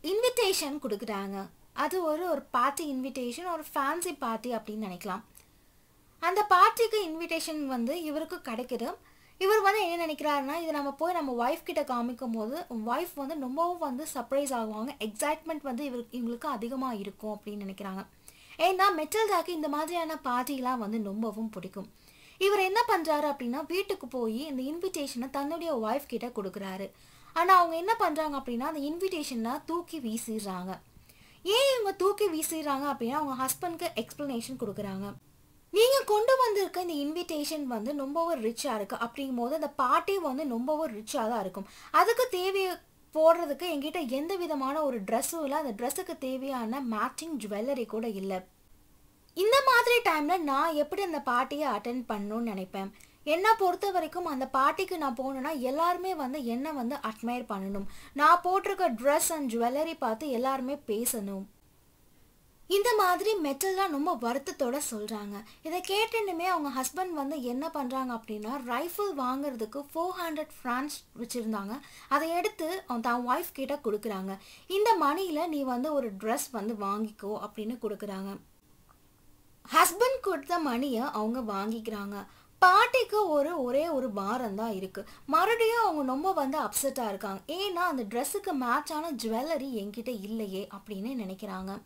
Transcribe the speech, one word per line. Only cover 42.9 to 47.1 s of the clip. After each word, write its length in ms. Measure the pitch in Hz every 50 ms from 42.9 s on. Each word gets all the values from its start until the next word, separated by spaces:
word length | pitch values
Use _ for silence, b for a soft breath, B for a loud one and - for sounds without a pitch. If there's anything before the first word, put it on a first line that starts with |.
| _ _ - _ -
போடுறதுக்கு 500 | 311 311 320 330 339 339 285 277 269 349 359 320
என்கிட்ட 340 | 277 269 311 302 370 311 226
எந்த 280 | 254 269 294 339 392
விதமான 460 | 359 349 311 311 277 269 262 285 311
ஒரு 200 | 311 277 247 226
ட்ரெஸ்ஸும் 400 | 190 190 226 233 - - 330 330
இல்ல, 140 | 302 269 269
அந்த 160 | 311 311 262
ட்ரெஸ்ஸுக்கு 460 | 214 202 240 269 - - 359 - 320 -
தேவையான 600 | 277 262 262 262 262 277 269 247 233 220 240 277 269 233
மேட்சிங் 460 | 220 208 220 254